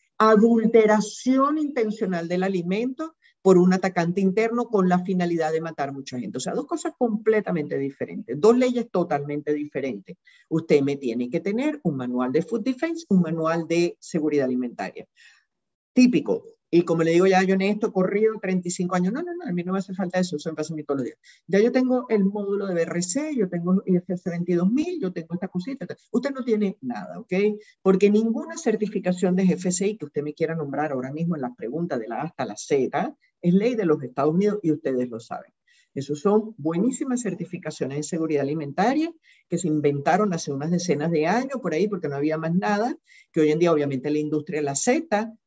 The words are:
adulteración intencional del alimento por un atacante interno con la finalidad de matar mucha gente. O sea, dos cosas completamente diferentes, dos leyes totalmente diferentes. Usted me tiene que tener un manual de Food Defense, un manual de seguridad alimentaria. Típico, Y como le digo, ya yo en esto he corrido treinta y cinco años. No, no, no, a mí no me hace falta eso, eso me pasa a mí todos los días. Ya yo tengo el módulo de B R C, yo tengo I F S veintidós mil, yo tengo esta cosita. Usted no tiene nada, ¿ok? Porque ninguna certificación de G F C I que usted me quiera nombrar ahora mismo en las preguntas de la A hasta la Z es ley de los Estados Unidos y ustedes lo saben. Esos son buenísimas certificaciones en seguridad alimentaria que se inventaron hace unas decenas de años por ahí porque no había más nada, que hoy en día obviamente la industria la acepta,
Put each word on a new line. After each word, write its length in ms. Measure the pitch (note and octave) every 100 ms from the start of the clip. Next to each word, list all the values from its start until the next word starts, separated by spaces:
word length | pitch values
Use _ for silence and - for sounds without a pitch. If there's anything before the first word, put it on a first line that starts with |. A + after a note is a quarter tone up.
| _ -
adulteración 1400 | G#3+ G#3+ A#3 A3+ A3 A3+ G#3+ G#3+ G#3 - B3+ C4 C#4 D#4
intencional 680 | D4 C4+ G#3+ G#3 F#3+ F3 E3
del 160 | F3+
alimento 720 | F#3+ F#3+ E3+ G3 B3 C4+ D#4+ _ _ _
por 160 | F#3+ F3+
un 140 | F3+
atacante 480 | F#3 F#3+ F#3 E3+ F3+
interno 460 | F#3+ F#3+ A3+ A#3+ A#3+
con 240 | G#3+ F#3
la 100 | F3+
finalidad 540 | F3+ F#3 F3 E3+ D#3
de 80 | D#3+
matar 320 | E3 D#3 C#3
mucha 260 | C#3 - B2+
gente. 180 | G#2 B2+
O 40 |
sea, 120 | -
dos 120 | G#3 -
cosas 260 | E4 E4+ -
completamente 800 | A#3+ G#3+ A3 G#3+ G3+ F3 D3 C#3
diferentes, 600 | C#3 C#3 B2 G2+ G#2+ C#3
dos 200 | G#3 B3
leyes 340 | B3+ B3 A#3
totalmente 640 | F#3 F3 C#3+ C#3+ D3 D3
diferentes. 640 | D3+ D3 C#3 C3+ - - F3+ _ _ -
Usted 320 | E3 E3 D3
me 160 | C#3 C#3
tiene 320 | B2+ A#2 B2
que 100 | E3
tener 400 | G3 A3 D4 D4+
un 120 | F3+ C3+
manual 380 | B2 B2 B2+
de 80 | C#3+
Food 220 | F3 A3+
Defense, 420 | A#3+ B3+ E4 E4 -
un 140 | F#3+
manual 440 | D#3+ E3 D#3+ E3+ D#3+
de 300 | E3+ F3 -
seguridad 420 | - F3 D3+ D3
alimentaria. 640 | B2+ B2+ B2 - F#2 - - _ - _ _ _ _ _ _
Típico, 500 | - B3 F3 - F2+ - _ _
Y 120 | E3+
como 220 | F3 E3
le 80 | E3
digo, 160 | E3+ F#3+
ya 140 | F#3
yo 100 | F#3+ F#3+
en 60 |
esto 260 | G3 G#3+ G#3+
he 40 |
corrido 400 | F#3+ F#3 G3+ A3 G#3+
treinta 260 | F#3 F#3 F3
y 40 |
cinco 240 | F3 F3 F3+
años. 180 | F3+
No, 80 | B3+
no, 120 | F4
no, 120 | F4 D#4
a 80 |
mí 100 | F3
no 80 | F3
me 80 | F#3+
hace 140 | F#3+
falta 260 | F#3 F3+ F#3
eso, 160 | F3+ D3
eso 140 | E3
me 60 | D#3
pasa 180 | D#3
a 20 | D#3
mí 80 |
todos 160 | D3 C#3
los 60 | A#2+
días. 120 | - - - -
Ya 120 | F#3+
yo 120 | A#3
tengo 360 | B3+ B3+ B3+ B3
el 160 | G#3+ G3
módulo 420 | G#3 G3+ G3+ G3
de 60 |
B 80 | F3
R 200 | D#3+ F3
C, 340 | F3 C4+ D#4 C4+
yo 120 | F#3+
tengo 340 | F3 E3+ F#3+ -
I 100 | F3+
F 180 | -
S 160 | F3+ F3+
veintidós 400 | E3+ F3 F3 F#3
mil, 300 | B3+ E4+ F4
yo 140 | F#3
tengo 200 | F3 E3
esta 140 | F3 F#3+
cosita. 400 | F3+ F3+ C4+ F3+ - _
Usted 200 | A#3+ C#4
no 120 | C4+
tiene 340 | B3 G#3+ G3+ F#3+
nada, 380 | B3+ G#3+ - -
¿ok? 140 | - F#3 G#3 G#3 - _
Porque 280 | F#3+ F#3+ G3+
ninguna 480 | G#3 A3+ A3+ D#4 E4
certificación 800 | B3 G#3+ G#3 - F3+ F3+ F#3 F#3
de 100 | F#3+
G 80 |
F 180 | F3+ F3+
C 160 | F3+ G3
I 100 | A3
que 80 | D3
usted 180 | D3
me 100 | D3
quiera 220 | - D#3+ E3
nombrar 360 | C#3+ C#3 D3+
ahora 220 | C3 C3
mismo 220 | D3 E3+ D#3+
en 80 |
las 120 | B2 -
preguntas 440 | A2 D3 F3 C3
de 100 | A2
la 120 | A#2
A 20 |
hasta 220 | D#3+ - A#2
la 120 | G#2
Z 580 | - C#3+ B2 C#3+ A#3 - _ _
es 120 | F3
ley 220 | F#3 A3+ A3+
de 100 | F3+
los 180 | D3+
Estados 300 | B2+ - C#3+
Unidos 260 | E3+ G#3 G#3
y 100 | E3
ustedes 380 | D3 C#3 B2+ B2
lo 120 | A2
saben. 320 | - - C3 _ _ _ _
Esos 260 | - C3+ D3
son 340 | G3+ G#3 G#3+ -
buenísimas 640 | D3 E3+ A#3 C4+ C#4 B3
certificaciones 760 | G3+ F3+ E3 E3 D#3 - C3 C#3+
en 60 |
seguridad 400 | D3+ E3 D#3+ C#3+
alimentaria 680 | C3+ D#3 C#3+ C#3 G#3+ D4+ E4 - _ _ -
que 80 | F3
se 100 | E3+
inventaron 640 | D#3 C#3+ C#3+ C#3 F3+ F#3
hace 200 | E3 -
unas 180 | C#3 D3+
decenas 400 | F3 F3 C#3+ E3
de 160 | E3 D#3
años 340 | A3 C4+ C4+
por 140 | F3+
ahí 140 | D#3+ G#3
porque 200 | G3 D3
no 80 | C#3
había 220 | D3+ D#3
más 160 | D#3+
nada, 420 | F3 G#3 G#3 A#3+ D#4+ _ - _
que 100 | E3
hoy 100 | D3+
en 60 | D#3
día 140 | E3+
obviamente 400 | D#3 C#3+ C3+ D3
la 80 | D3+
industria 420 | D3+ D3+ D3 D#3
la 100 | C#3+
acepta, 640 | C#3 - C#4+ E4 G#3 A3+ -